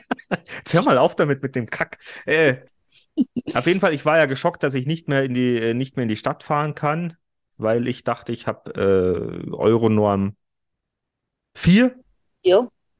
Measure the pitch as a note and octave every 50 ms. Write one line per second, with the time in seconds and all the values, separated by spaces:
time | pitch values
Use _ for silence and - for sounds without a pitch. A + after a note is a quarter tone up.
0 | - - - - - - G3 - _ - - - - - - E3+ A#3+ D4 C#3+ B2
1 | C#3+ F3+ - - E3+ D3 C#3 C3+ - C3 - B2+ A2+ - - - D#3+ - - _
2 | - - - - - - D3+ D#3+ D#3+ C#3 B2+ C3+ - _ _ _ _ _ _ _
3 | _ _ - D#4 B3+ _ - - - - - B2 - E3 F#3 F#3+ G3+ F3+ D#3 C3+
4 | - D3+ D#3 E3 D#3 C3+ C3+ C3+ - E3+ E3 - - C#3+ C3 C3 B2+ D3 E3 E3
5 | - - C#3 C3+ C3+ C3 B2 B2 B2 B2 A#2+ A#2 A2+ A2+ A2+ B2 C3 C3 - C3+
6 | B2 A2 G#2+ - - C3 D#3+ - - - D3+ D3 D3+ D3+ D3 - D3+ D3 D3+ E3
7 | F3 E3 E3 _ _ _ _ _ _ _ _ - A2 A2 A2+ A#2+ A#2+ B2 A#2+ -
8 | - - A#2+ - - - A#2 - - A2+ G#2+ - - - - - G2 G2 F#2+ F#2+
9 | F#2 F#2 F2 - - - - - - - - - - G#2+ A#2 A#2 A#2 A2 G#2+ G#2+
10 | G#2 G#2 G2+ G2 G2 G2 G2+ _ _ _ _ _ _ _ _ _ _ _ _ _
11 | _ _ _ _ _ _ _ _ _ _ - - - E3 F#3 A3 B3+ B3 B3+ -
12 | _ _ _ _ _ _ _ _ - F#3 F3+ G#3+ B3+ - _ _ _ _ _